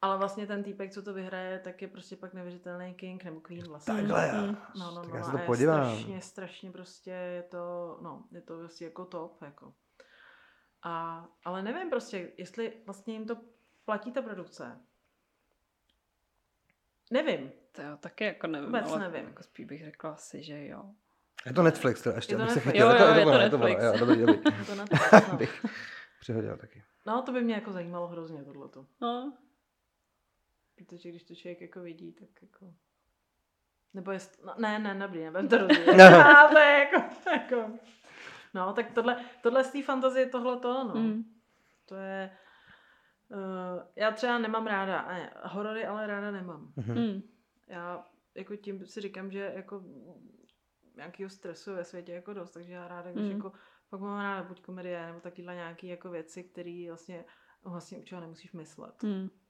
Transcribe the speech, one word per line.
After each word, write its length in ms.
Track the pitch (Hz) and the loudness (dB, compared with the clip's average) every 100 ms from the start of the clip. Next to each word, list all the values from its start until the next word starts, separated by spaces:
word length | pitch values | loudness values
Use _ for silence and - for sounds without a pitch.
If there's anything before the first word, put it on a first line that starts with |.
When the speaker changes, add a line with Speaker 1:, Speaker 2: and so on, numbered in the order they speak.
Speaker 1:
Ale 160 | 196 190 | -2 -2
vlastně 280 | 196 196 208 | -4 -6 -8
ten 160 | 202 | -8
týpek, 280 | 202 196 190 | -8 -10 -12
co 100 | 196 | -12
to 120 | 196 | -14
vyhraje, 440 | 190 185 185 185 185 | -12 -10 -10 -10 -12
tak 240 | 185 180 | -12 -16
je 60 | 190 | -16
prostě 280 | 185 180 190 | -18 -20 -18
pak 180 | 185 | -18
neuvěřitelný 600 | 185 180 180 180 180 180 | -16 -16 -16 -16 -14 -14
king 300 | 180 185 185 | -16 -16 -16
nebo 160 | 180 160 | -16 -18
queen 280 | 160 175 170 | -18 -18 -16
vlastně. 260 | 151 - | -16 -8
Speaker 2:
Takhle, 380 | 214 208 - 165 | -6 -2 -2 -2
Speaker 3:
Mm, 160 | 208 202 | -4 -6
mm. 80 | 208 - - | -8 -12 -16
Speaker 1:
No, 120 | 175 | -14
no, 60 | 170 | -14
Speaker 2:
tak 80 | 170 | -14
Speaker 1:
no, 60 | 123 | -10
Speaker 2:
já 60 | |
se 40 | - | -6
Speaker 1:
no, 20 | |
Speaker 2:
to 60 | 143 | -6
Speaker 1:
a 20 | |
je 60 | - | -4
Speaker 2:
podívám. 380 | 120 143 156 131 | 0 2 2 -2
Speaker 1:
strašně, 340 | 110 113 190 | -6 -10 -14
strašně 500 | - - 185 - 190 | -16 -18 -18 -18 -20
prostě 400 | 180 180 - - | -20 -20 -20 -18
je 320 | 180 180 175 | -14 -12 -12
to, 560 | 175 180 175 175 175 - | -14 -14 -10 -10 -12 -14
no, 220 | 170 143 - | -16 -18 -20
je 80 | 175 | -20
to 180 | 170 165 | -20 -18
prostě 260 | 170 165 | -18 -18
jako 200 | 170 165 | -18 -16
top, 380 | 180 175 165 165 | -16 -14 -16 -18
jako. 300 | 147 143 - _ _ _ - - - - _ _ _ _ | -20 -20 -20 _ _ _ -20 -20 -20 -20 _ _ _ _
A, 440 | 170 165 165 165 170 _ | -12 -10 -10 -12 -18 _
ale 180 | - 185 | -12 -8
nevím 280 | 202 294 359 | -8 -8 -6
prostě, 420 | 254 233 196 175 - | -6 -6 -12 -12 -14
jestli 360 | 180 - 226 226 - | -18 -10 -10 -10 -18
vlastně 280 | 196 - | -16 -12
jim 120 | 220 220 | -12 -10
to 100 | 233 - _ _ _ | -12 -12 _ _ _
platí 280 | - 208 226 | -8 -8 -6
ta 100 | 247 | -10
produkce. 580 | 226 196 170 - 131 117 _ _ _ _ _ _ _ _ _ _ _ _ _ _ _ _ _ _ _ _ _ _ _ | -10 -12 -16 -16 -18 -18 _ _ _ _ _ _ _ _ _ _ _ _ _ _ _ _ _ _ _ _ _ _ _
Nevím. 400 | 247 311 175 135 - _ | -4 -2 -4 -6 -18 _
Speaker 3:
To 100 | - | -18
jo, 140 | 147 147 | -16 -16
taky 240 | 175 - | -18 -8
jako 220 | 214 170 170 | -8 -6 -8
nevím, 200 | 156 143 | -8 -6
Speaker 1:
Vůbec 240 | 240 202 | -6 -4
Speaker 3:
ale 80 | - | -6
Speaker 1:
nevím. 260 | 190 160 - | -6 -10 -12
Speaker 3:
jako 140 | - | -18
spíš 240 | - - - | -20 -20 -18
bych 180 | 143 | -16
řekla 260 | 156 - 160 | -18 -16 -14
asi, 320 | 156 - - | -14 -18 -18
že 240 | 156 147 143 | -16 -16 -16
jo. 180 | - 196 208 _ _ _ - - | -18 -20 -20 _ _ _ -18 -8
Speaker 2:
Je 60 | |
to 100 | 131 | 2
Netflix 400 | 170 160 135 113 | 2 4 -2 -2
teda 140 | - 110 | -4 -6
ještě, 180 | - | -6
Speaker 1:
Je 20 | 208 | -4
to 60 | |
Speaker 2:
abych 100 | 226 | -2
se 60 | 233 | 0
Speaker 1:
Netflix. 140 | 123 202 | 0 4
Speaker 2:
chytil. 80 | 226 | 6
Speaker 3:
Jo, 60 | |
Speaker 2:
Je 60 | 240 | 8
to, 60 | |
Speaker 3:
jo, 40 | 233 | 8
Speaker 2:
je 60 | |
to 60 | 220 | 8
Speaker 3:
je 40 | |
to 60 | 156 | 6
Speaker 2:
ono, 80 | 135 | 6
je 80 | - | 4
to 60 | 143 | 2
ono, 100 | 113 | 0
Speaker 3:
Netflix. 180 | 104 117 107 | 2 2 2
Speaker 2:
jo, 60 | 120 | 4
dobrý, 140 | 117 | 4
dobrý. 140 | 113 | 4
Speaker 1:
<laughs> 240 | - 294 - | 4 2 -2
Je 60 | |
to 100 | - | -8
Netflix, 540 | - - 151 - 208 196 | -10 -2 0 8 8 8
no. 40 | 156 | -2
Speaker 2:
<laughs> 20 | |
Bych 280 | 117 - 226 - - - - _ | -6 -6 -12 -12 -16 -18 -20 _
přihodil 360 | - 113 107 - | -8 -6 -6 -10
taky. 260 | 110 - - _ - | -16 -20 -20 _ -6
Speaker 1:
No, 160 | 233 | -6
to 100 | 254 | -4
by 80 | 254 | -4
mě 120 | 233 | -4
jako 180 | 220 208 | -4 -8
zajímalo 360 | 185 170 175 175 | -12 -10 -8 -10
hrozně 360 | 170 160 160 | -10 -14 -16
tohleto. 420 | 139 143 139 - 135 _ | -18 -20 -20 -20 -20 _
Speaker 3:
No. 320 | 240 240 262 - _ _ _ _ _ _ _ _ _ _ _ _ _ | -8 -8 -10 -16 _ _ _ _ _ _ _ _ _ _ _ _ _
Speaker 1:
Protože 340 | _ 185 175 175 | _ -20 -20 -18
když 140 | 170 | -20
to 120 | 170 | _
člověk 260 | 170 180 175 | -20 -16 -16
jako 200 | 170 - | -18 -18
vidí, 320 | 175 165 170 | -18 -18 -20
tak 160 | 165 202 _ | -20 -20 _
jako... 300 | 190 _ 190 165 _ _ _ _ _ _ _ _ _ _ _ | -20 _ -20 -20 _ _ _ _ _ _ _ _ _ _ _
Nebo 160 | 196 185 | -14 -10
jest... 280 | 190 185 _ | -10 -10 _
No, 100 | 190 - | -18 -8
ne, 200 | 226 214 | -6 -4
ne, 160 | 208 | -6
dobrý, 260 | 196 196 175 | -8 -8 -10
nebudem 240 | 160 165 196 | -8 -6 2
to 100 | 233 | 2
rozvíjet. 380 | 190 302 - 185 | 4 4 8 12
Speaker 2:
<laughs> 0 | |
Ne. 280 | 185 175 | 12 12
Speaker 1:
<laughs> 120 | 294 294 | 12 12
A 120 | 302 | 12
to 100 | 302 | 10
je 200 | 294 285 277 | 8 6 4
jako, 100 | 359 - - - | 2 0 -8 -4
jako... 400 | 302 - 247 220 - - - - - - - - | -4 -2 -4 -4 -12 -20 -20 -20 -20 -20 -20 -14
No, 180 | 190 185 | -6 -4
tak 180 | 202 233 | -4 -4
tohle, 320 | - 233 247 - - | -2 -2 -4 -8 -4
tohle 220 | 233 254 | 0 2
z 60 | 262 | 0
té 120 | 285 | -4
fantazie, 440 | 269 262 262 262 254 | -4 -2 0 0 -2
tohleto, 580 | 254 240 247 247 254 | -2 -4 -4 -4 -4
no. 100 | 262 | -4
Speaker 3:
Hmm. 300 | 220 226 214 226 - _ _ _ _ _ | -2 -2 -4 -8 -16 _ _ _ _ _
Speaker 1:
To 80 | |
je, 360 | 190 190 190 190 190 - - _ - _ _ _ _ _ | -14 -10 -10 -10 -14 -20 -20 _ -20 _ _ _ _ _
eh, 540 | 202 190 190 180 180 - - | -14 -10 -10 -8 -10 -12 -4
já 140 | 214 | -4
třeba 280 | 214 247 240 | -2 -4 -2
nemám 280 | 226 226 220 | -2 -4 -4
ráda, 420 | 202 190 175 - | -4 -4 -6 -6
ne, 260 | 180 156 - | -10 -12 -14
horory, 440 | - 180 208 214 220 | -14 -10 -8 -8 -8
ale 200 | 208 214 | -8 -8
ráda 240 | 202 208 | -8 -8
nemám. 420 | 202 180 156 147 - | -10 -12 -16 -16 -12
Speaker 2:
Mhm. 180 | 110 117 | -6 -4
Speaker 3:
Hmm. 260 | 233 196 - _ _ _ _ | -4 -4 -12 _ _ _ _
Speaker 1:
Já 380 | 180 175 175 180 _ _ | -14 -12 -14 -16 _ _
jako 220 | - 190 208 | -20 -16 -16
tím 300 | 202 196 202 | -14 -14 -14
si 140 | - | -14
říkám, 300 | 202 190 190 | -14 -12 -14
že 220 | 196 196 190 | -12 -12 -12
jako 260 | 190 202 180 - 120 175 - _ _ _ _ _ _ - | -14 -18 -18 -20 -20 -20 -20 _ _ _ _ _ _ -20
nějakýho 340 | 151 175 190 | -20 -16 -18
stresu 440 | 190 185 165 - | -16 -16 -16 -14
ve 100 | 185 | -12
světě 280 | 175 180 175 | -12 -14 -16
jako 200 | 175 180 | -16 -14
dost, 160 | 202 180 | -16 -16
takže 220 | - 175 | -18 -20
já 160 | 180 175 | -18 -16
ráda, 240 | 175 180 | -16 -14
když 100 | 180 | -8
Speaker 3:
Hmm. 80 | 208 196 | -8 -8
Speaker 1:
jako, 160 | 196 - - _ _ | -12 -16 -20 _ _
fakt 120 | 196 | -14
mám 200 | 202 202 | -12 -8
ráda 200 | 202 196 | -8 -8
buď 200 | 180 180 | -12 -18
komedie, 440 | - 185 180 175 165 | -20 -16 -10 -10 -12
nebo 140 | 170 | -16
takovýhle 340 | 175 175 175 | -18 -18 -18
nějaký 320 | 180 170 170 185 | -14 -16 -16 -16
jako 220 | 175 180 | -16 -14
věci, 340 | 170 160 - | -14 -14 -18
který 440 | 180 - 175 175 175 | -20 -18 -16 -14 -16
vlastně, 360 | 165 165 175 165 _ _ _ | -18 -18 -20 -20 _ _ _
vlastně 340 | - 175 165 180 | -16 -16 -16 -20
u 40 | |
čeho 180 | - 180 | -18 -18
nemusíš 320 | 165 165 175 | -18 -20 -20
myslet. 500 | 175 160 - - - | -20 -20 -20 -20 -10
Speaker 3:
Hmm. 280 | 214 196 190 _ _ | -8 -6 -10 _ _